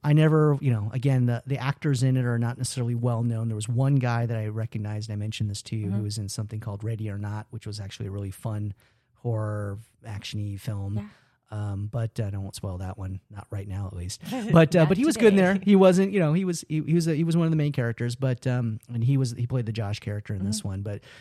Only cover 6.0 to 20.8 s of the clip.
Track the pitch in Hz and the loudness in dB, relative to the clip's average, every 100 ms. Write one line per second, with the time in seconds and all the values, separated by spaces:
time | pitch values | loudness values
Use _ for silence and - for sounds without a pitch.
6 | 107 104 98 - 107 107 107 101 107 110 | -2 -4 -6 -8 -8 -8 -8 -8 -6 -6
7 | 107 101 101 107 107 110 - 104 95 - | -6 -6 -6 -8 -10 -12 -12 -10 -12 -10
8 | 104 98 101 - 117 104 104 - _ _ | -8 -6 -8 -8 -6 -4 -6 -8 _ _
9 | _ _ 120 110 110 107 101 101 110 _ | _ _ -4 -2 -2 -4 -6 -8 -14 _
10 | 110 101 - 107 104 98 - 104 98 107 | -12 -10 -8 -6 -6 -6 -6 -6 -4 -4
11 | 202 - _ _ _ 107 104 98 104 117 | -6 -16 _ _ _ -8 -6 -6 -4 -4
12 | 113 - 104 98 98 - 101 90 92 95 | -4 -4 -6 -4 -8 -8 -8 -6 -8 -8
13 | 95 92 _ 101 - 101 101 95 98 90 | -8 -10 _ -18 -10 -10 -6 -6 -6 -8
14 | 87 - - 254 220 165 160 175 156 190 | -10 -10 -8 -6 4 6 6 4 4 4
15 | 294 220 233 196 180 190 190 196 190 185 | 2 6 6 6 4 2 6 8 8 8
16 | 196 196 156 165 185 170 - 151 - 170 | 4 2 2 2 0 -4 -2 -4 2 2
17 | 160 151 165 165 165 156 147 139 117 113 | 2 2 2 4 4 2 2 0 -2 0
18 | 120 120 135 123 131 123 117 110 - 120 | -4 -2 -2 0 0 0 -2 -4 -6 0
19 | 117 139 131 120 120 131 113 107 101 104 | 2 4 2 -2 -2 -2 -2 -4 -4 -4
20 | - 104 - 101 98 151 107 98 | -4 -6 -6 -4 -2 -2 -4 -6